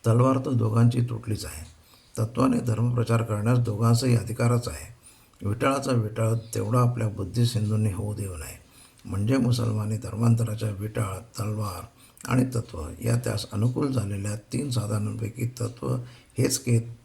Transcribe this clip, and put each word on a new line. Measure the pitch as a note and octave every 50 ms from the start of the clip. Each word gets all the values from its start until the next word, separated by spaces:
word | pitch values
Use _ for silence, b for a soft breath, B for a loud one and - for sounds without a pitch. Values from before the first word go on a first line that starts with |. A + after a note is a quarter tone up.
| -
तलवार | A2+ A2+ B2 B2 C3 C3
तर | B2+ B2 -
दोघांची | C3 A#2 G#2+ A2 A2 A2+ A#2 A#2+ A#2 A#2+
तुटलीच | A#2+ A#2+ A#2 G#2+ - A2+ G#2+ G2 -
आहे. | - - - - - - - b b b b b b b -
तत्वाने | A2 A2 - C#3 C3+ C3+ B2 A#2
धर्मप्रचार | - A#2+ G#2+ G#2+ A#2+ B2 B2 A#2+ A2+ - A#2 A#2
करण्यास | A2 A2 G#2+ G#2 G#2 A#2 B2+ B2
दोघांचाही | A#2+ A2+ G#2 G2+ A#2 A2+ A#2 A#2 C3 C3 A#2+
अधिकारच | A2+ G2 - G#2+ - B2 A#2 A#2+ A#2+ -
आहे. | - - - - - - B B B B B B B B _ -
विटाळाचा | G2+ G#2 B2 C#3 C#3 C3+ C3+ - C#3
विटाळ | B2+ A#2 G#2+ G#2+ A2 A2+ A2+ A2+ A2+ A2+ - - -
तेवढा | G#2+ G2+ G#2 A#2 B2
आपल्या | B2 A#2+ A#2+ A#2 A2+
बुद्धीस | G#2+ G2 G2 F#2+ F2+ F#2+ A#2+ A#2+ A#2 -
हिंदूंनी | A2+ G#2+ G#2 G#2+ G#2+ A2 G#2+
होऊ | F#2 G2+ G#2 G#2 G#2
देऊ | G#2+ G2 G2 F2+
नये. | D#2+ D#2 - - - - B B B B B B B _
म्हणजे | - F#2+ G2 G2+ A2+ C3
मुसलमानी | C3+ - B2+ A#2 - A2+ A2 G#2+ G#2+ G#2 G#2+ A2
धर्मांतराच्या | G#2+ - F#2+ G2 G#2+ A#2 A#2 A#2 A2+ A#2 G#2+ G#2+ A2 A2 A2
विटाळ, | G2+ F#2+ G#2 A2 A2 A#2+ G#2+ G2 F#2+ F#2 - - - -
तलवार | G2+ G#2+ G#2+ G#2 G#2+ G2 F#2 - - - _ B B B B B - -
आणि | - C3 -
तत्व | B2+ - A2+ - - - E2+ D#2 D#2+ E2 - A2+
या | A#2 A#2+
त्यास | A#2+ B2 A2+ G#2 G#2 - -
अनुकूल | G#2 G2+ G#2+ B2+ B2 D#3 D3+
झालेल्या | C#3 C3 A#2+ G2+ G2 G2+ G2 G2 G#2 G#2
तीन | G#2+ - _ - B2+ - -
साधनांपैकी | B2 A#2+ A2 G#2+ A2 G#2+ G#2 G#2 G#2 A2 A2 G#2 - - A#2
तत्व | A#2+ - - A#2 A2 - - C#3 C3+ B2+ B2+ B B B B B B B
हेच | - - - - -
के | - B2+ A#2 A2+ A2+ - - -